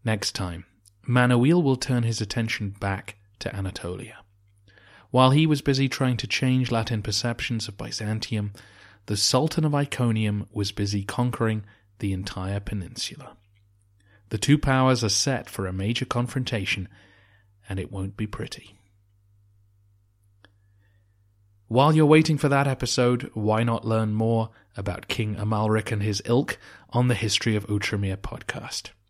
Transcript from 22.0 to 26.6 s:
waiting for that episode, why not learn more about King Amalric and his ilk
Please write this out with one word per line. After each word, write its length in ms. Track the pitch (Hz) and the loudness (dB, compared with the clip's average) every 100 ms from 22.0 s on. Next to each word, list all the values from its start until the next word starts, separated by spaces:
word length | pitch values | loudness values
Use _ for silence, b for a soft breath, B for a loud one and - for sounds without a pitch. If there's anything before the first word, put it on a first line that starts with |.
| 151 | 8
waiting 320 | 156 156 147 | 8 6 2
for 120 | 143 | 2
that 180 | 139 139 | 2 2
episode, 640 | 131 120 - 123 123 127 | -2 -2 2 2 2 -2
why 300 | 117 107 110 | -2 2 2
not 220 | 117 117 107 | 2 0 0
learn 280 | 110 110 | 0 0
more 360 | 107 113 113 110 b b - | 0 2 0 -2 b b -8
about 320 | 95 87 - | -6 -8 -6
King 280 | - 107 101 | -4 -2 -2
Amalric 560 | 104 107 107 110 107 | 0 0 2 2 0
and 120 | 107 | -2
his 180 | 107 101 - | -2 -2 2
ilk 320 | 120 - - | 2 2 -8